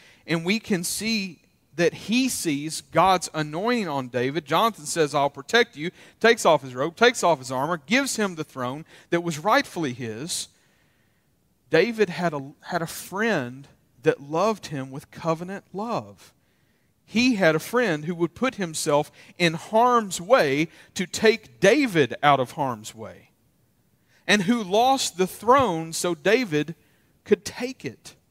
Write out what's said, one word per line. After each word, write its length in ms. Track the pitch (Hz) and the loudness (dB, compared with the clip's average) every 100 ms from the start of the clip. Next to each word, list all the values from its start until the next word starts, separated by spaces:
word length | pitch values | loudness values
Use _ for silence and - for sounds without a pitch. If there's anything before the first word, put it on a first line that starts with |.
| - _ - | -20 _ -4
and 180 | 165 | -2
we 140 | 170 220 | 0 -2
can 260 | - 190 | 0 -4
see 560 | 180 - 214 220 190 151 _ _ _ | -2 -4 -4 -4 -4 -12 _ _ _
that 200 | 143 170 | 0 0
he 340 | - - 240 262 | 0 0 0 2
sees 540 | - 170 143 151 - | -2 -2 -2 -4 -10
God's 480 | - 170 185 180 - | -2 2 4 2 0
anointing 560 | 156 151 156 220 247 180 | -6 -6 -4 -2 -2 -2
on 200 | 139 127 | -4 -4
David. 360 | 123 131 156 | -2 -2 -4
Jonathan 400 | 139 165 226 202 | -2 0 0 -2
says, 300 | 147 170 147 | -6 -2 0
"I'll 160 | 147 143 | 2 0
protect 440 | - - 233 233 | -2 0 2 2
you," 160 | 143 165 - - _ | -2 -10 -10 -18 _
takes 240 | 226 233 | 2 4
off 180 | 190 151 | 4 4
his 120 | 131 | 2
robe, 220 | 123 151 - | -4 -6 2
takes 260 | 240 240 | 2 4
off 160 | 180 147 | 2 0
his 120 | 127 | -2
armor, 280 | 131 147 170 | -4 -2 -4
gives 380 | - 247 277 - | 0 0 0 -2
him 180 | 202 | -4
the 100 | 160 | -4
throne 400 | 151 131 123 143 165 - _ | -10 -6 -6 -8 -12 -20 _
that 140 | 170 | -2
was 160 | 170 147 | -2 -4
rightfully 560 | 185 262 - 185 151 | 2 2 0 -4 -6
his. 540 | 120 117 110 165 - - _ _ _ _ _ _ _ _ _ _ _ _ | -6 -8 -10 -8 -8 -10 _ _ _ _ _ _ _ _ _ _ _ _
David 400 | 156 220 220 196 | 2 2 2 -2
had 240 | 160 175 | 0 -4
a, 180 | 151 135 - | -4 -10 -16
had 220 | - 175 | -8 -6
a 40 | 160 | -6
friend 840 | - - 185 226 180 123 131 135 _ _ _ | -10 -10 -4 -2 -2 -4 -10 -18 _ _ _
that 180 | 151 - | 0 0
loved 460 | 139 156 208 214 - | -4 -2 -2 -2 -6
him 240 | 143 135 | -8 -8
with 200 | 135 - | -12 -16
covenant 540 | - 165 165 180 196 - | -8 -4 -4 -6 -12 -12
love. 640 | 185 233 190 101 95 - _ _ _ _ _ _ _ _ | -10 -6 -6 -8 -16 -20 _ _ _ _ _ _ _ _
He 300 | 214 254 214 | 0 2 4
had 180 | 175 | 2
a 40 | 156 | 2
friend 460 | - 233 233 151 | -2 -2 0 -2
who 100 | 156 170 | -4 -4
would 180 | 170 | -4
put 220 | - 254 226 | -2 -4 -4
himself 540 | 175 160 160 147 151 - - - | -8 -6 0 0 0 -10 -20 -2
in 160 | 175 | 0
harm's 680 | 160 - 220 247 240 202 165 | 0 -2 2 4 4 0 -6
way 480 | 175 254 151 139 165 - - | 2 4 4 0 -2 -6 -16
to 120 | - 180 | -8 -6
take 520 | - 220 226 - - | 2 2 2 -4 2
David 560 | 190 269 269 170 123 - | 4 4 4 2 2 2
out 180 | 147 139 | 4 4
of 120 | 123 | 2
harm's 420 | - 135 113 110 | -4 -6 -6 -12
way, 360 | 110 104 87 _ _ _ _ _ _ _ _ _ _ - | -16 -16 -18 _ _ _ _ _ _ _ _ _ _ 0
and 160 | 208 | 2
who 200 | 180 240 | 2 0
lost 560 | 185 202 254 262 - 170 | 0 2 4 2 0 -2
the 80 | 185 | -4
throne 680 | - 214 277 240 165 160 | -2 4 4 4 0 -4
so 220 | 160 180 | -4 -4
David 600 | 165 175 233 233 151 151 - _ _ _ _ | -2 2 2 2 -2 -2 -6 _ _ _ _
could 200 | - 202 | 0 0
take 400 | - - 254 262 | 0 -10 -10 -8
it. 300 | 135 - - - _ | -14 -14 -20 -20 _